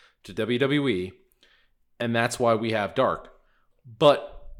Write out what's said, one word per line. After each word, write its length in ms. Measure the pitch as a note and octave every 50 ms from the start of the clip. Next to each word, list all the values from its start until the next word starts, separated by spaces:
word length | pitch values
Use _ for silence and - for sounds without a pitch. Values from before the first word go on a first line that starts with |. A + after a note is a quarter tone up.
| _ _ _ _ -
to 80 | - F#2
W 260 | A2 A2 G#2+ B2 A#2+
W 300 | C#3 C3+ D3 D3 C#3+ C3+
E, 240 | G#2 F2+ F2+ F#2+ - _ _ _ _ _ _ _ _ _ _ _ _ _ _ _ _ -
and 140 | A#2+ A#2 A#2
that's 260 | A#2 A#2 A#2+ - -
why 160 | B2 A#2 A2+
we 160 | G#2+ A#2 A2+ A2+
have 240 | G#2+ G2+ G2 -
Dark. 360 | C3+ B2+ G#2 D#2+ - - - - _ _ _ _ _ _ _ _ _ _ B2+ A2+ -
But 380 | D#3+ D3 C#3 - - - - - - - - -